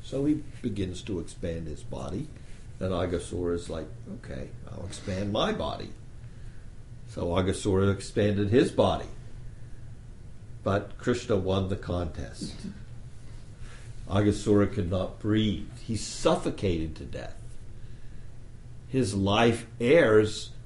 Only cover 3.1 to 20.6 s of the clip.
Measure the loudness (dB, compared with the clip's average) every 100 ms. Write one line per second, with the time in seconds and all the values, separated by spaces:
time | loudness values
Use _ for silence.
3.1 | -2 -2 -2 0 0 -2 -6 -6 -10 -10
4.1 | -10 -8 -8 -8 -10 -10 -8 -8 -8 -4
5.1 | -2 0 2 2 0 -2 -4 -8 -10 -12
6.1 | -12 -12 -12 -10 -10 -12 -14 -14 -14 -10
7.1 | -4 0 2 2 2 4 6 6 4 0
8.1 | 2 4 4 6 6 6 6 4 4 -2
9.1 | -10 -10 -10 -10 -10 -10 -10 -10 -12 -14
10.1 | -14 -12 -12 -12 -4 2 2 0 -4 0
11.1 | 0 2 2 4 2 2 -2 0 0 0
12.1 | -4 -8 -6 -8 -8 -10 -10 -12 -12 -12
13.1 | -12 -10 -12 -12 -12 -12 -10 -10 -10 0
14.1 | 4 4 4 6 6 6 2 0 0 -2
15.1 | -4 2 4 4 0 -4 -8 -4 -4 -4
16.1 | 2 4 4 0 0 2 2 -2 -6 -8
17.1 | -8 -8 -10 -10 -10 -10 -10 -10 -8 -8
18.1 | -8 -10 -10 -12 -12 -12 -12 -2 2 2
19.1 | 2 4 6 6 4 -2 -2 6 8 10
20.1 | 8 8 0 -8 -10